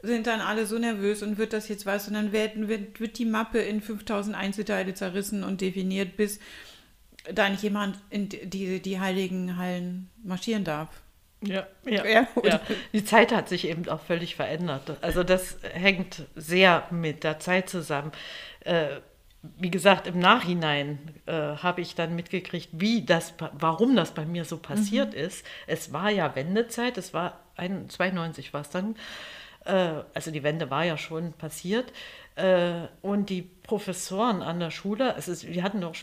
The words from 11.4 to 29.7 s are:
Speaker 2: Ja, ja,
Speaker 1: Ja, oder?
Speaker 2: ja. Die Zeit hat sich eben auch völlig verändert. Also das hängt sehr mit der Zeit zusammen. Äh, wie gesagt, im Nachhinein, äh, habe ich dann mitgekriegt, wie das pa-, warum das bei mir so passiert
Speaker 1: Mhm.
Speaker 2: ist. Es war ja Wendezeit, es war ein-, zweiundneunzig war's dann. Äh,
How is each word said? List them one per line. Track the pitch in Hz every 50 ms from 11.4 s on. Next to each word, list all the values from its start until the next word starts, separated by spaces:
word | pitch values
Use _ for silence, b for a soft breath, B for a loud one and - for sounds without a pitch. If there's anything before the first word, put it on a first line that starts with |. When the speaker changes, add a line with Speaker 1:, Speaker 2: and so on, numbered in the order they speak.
Speaker 2:
Ja, | - 202 190 190 190 - - - -
ja, | 269 214 196 -
Speaker 1:
Ja, | 214 220 226 254 - -
oder? | 240 - 202
Speaker 2:
ja. | 165 156 - B 214 B B B B
Die | 214 -
Zeit | - 214 233 233 240
hat | 247 190 -
sich | - 185 175 -
eben | 156 165 165 175
auch | - - 156
völlig | - - 175 170 175 165 -
verändert. | - 143 107 147 160 180 170 139 135 - - 151 -
Also | - 170 160 180 175
das | 175 185 185 185 - - - - -
hängt | - 170 180 196 190 175 185 - - - 143 - -
sehr | 165 156 151 175 185 190 185 170 156 - -
mit | 175 170 165 156 147 - -
der | 160 156 156
Zeit | - 180 180 190 185 -
zusammen. | - 180 151 - 151 143 147 156 - B B B B B B B B B
Äh, | B - 175 170 156 143 139 139 - - _ _ _ - - - - 156 - -
wie | 185 175
gesagt, | 175 185 156 202 185 - -
im | - 175
Nachhinein, | 180 175 185 220 247 - 175 175 175 160 151 147 143 143 143 147 143 147 160 - - -
äh, | - 160
habe | 160 147 147 147 151 - 180 175 180
ich | 175 - -
dann | - 170 165 170
mitgekriegt, | 170 170 - - 180 180 - - 170 - - -
wie | 160 190 220 233 220 143
das | - 175 165 165 -
pa-, | - - 165 - -
warum | 143 165 160 160 160 226 262 269
das | 208 160 -
bei | - 165 151
mir | 160 170 175 165
so | - 170
passiert | 151 - - 147 208 214 196 208 262 277 214 -
Speaker 1:
Mhm. | 127
Speaker 2:
ist. | 143 185 - - - B B B B
Es | B 165 160 - - 127
war | 151 185 208
ja | 208 190 165 139 -
Wendezeit, | 131 139 170 190 220 233 226 - 233 240 247 247
es | 190 175 - -
war | 160 175 175 - - - _ _
ein-, | - 175 180 196 165 143 -
zweiundneunzig | - - 180 190 185 175 165 165 151 - 135 - -
war's | 147 147 -
dann. | - 180 190 220 226 B B B B B B B B B B B B B B
Äh, | -